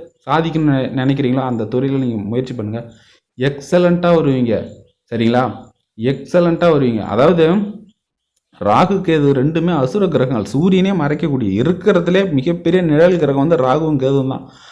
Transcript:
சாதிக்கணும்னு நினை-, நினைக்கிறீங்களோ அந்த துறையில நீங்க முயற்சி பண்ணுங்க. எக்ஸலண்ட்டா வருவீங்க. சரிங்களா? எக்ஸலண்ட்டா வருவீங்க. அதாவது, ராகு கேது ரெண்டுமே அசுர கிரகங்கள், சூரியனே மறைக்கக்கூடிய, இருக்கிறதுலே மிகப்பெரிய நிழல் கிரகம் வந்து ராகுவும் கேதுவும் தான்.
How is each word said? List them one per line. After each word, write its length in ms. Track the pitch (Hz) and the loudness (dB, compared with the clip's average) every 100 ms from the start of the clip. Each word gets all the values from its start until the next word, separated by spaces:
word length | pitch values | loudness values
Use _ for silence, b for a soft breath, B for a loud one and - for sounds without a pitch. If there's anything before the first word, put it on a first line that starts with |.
| - _ | -10 _
சாதிக்கணும்னு 500 | - 151 165 160 151 | -4 -2 0 0 0
நினை-, 160 | 135 127 131 | 0 -2 -2
நினைக்கிறீங்களோ 480 | 131 135 127 127 | -2 0 0 -2
அந்த 200 | 131 117 | -2 -4
துறையில 340 | 110 123 135 135 | -4 -2 -2 -2
நீங்க 260 | 131 113 | -2 -4
முயற்சி 300 | 101 117 131 | -4 -6 -6
பண்ணுங்க. 260 | 123 107 117 117 B B B _ - | -6 -8 -8 -12 B B B _ -4
எக்ஸலண்ட்டா 720 | 135 143 - 180 180 175 175 | -4 -4 -2 2 2 2 2
வருவீங்க. 420 | 170 143 131 117 98 82 - _ _ - | 2 2 0 0 -2 -4 -16 _ _ -8
சரிங்களா? 320 | 113 113 120 127 - - _ _ - | -2 2 2 0 -4 -18 _ _ -6
எக்ஸலண்ட்டா 720 | 120 - - 180 175 165 175 | -4 -4 -2 0 2 2 2
வருவீங்க. 320 | 147 127 110 | 2 2 -2
அதாவது, 460 | 95 104 151 175 160 202 202 - - _ _ _ _ _ _ - | -2 2 4 4 2 2 -2 -8 -20 _ _ _ _ _ _ -4
ராகு 340 | 101 117 175 196 | 2 2 2 0
கேது 340 | 175 160 143 | 0 2 2
ரெண்டுமே 420 | 135 143 165 170 160 | 2 0 0 0 0
அசுர 320 | 131 208 185 | 0 0 0
கிரகங்கள், 440 | 156 131 123 95 | 0 0 -2 -2
சூரியனே 420 | 135 185 190 190 | 0 2 2 2
மறைக்கக்கூடிய, 560 | 190 143 147 170 131 104 | 0 -2 -2 -2 -2 -2
இருக்கிறதுலே 800 | 95 143 175 208 180 175 180 196 | 0 0 0 2 2 2 0 0
மிகப்பெரிய 500 | 139 151 175 165 185 | 0 -2 -2 0 0
நிழல் 360 | 170 151 180 175 | 2 4 4 2
கிரகம் 280 | 147 139 139 | 0 0 2
வந்து 160 | 170 | 2
ராகுவும் 360 | 131 147 160 143 | 2 0 0 0
கேதுவும் 280 | 131 139 131 | 0 0 -2
தான். 180 | 127 - B B | -6 -12 B B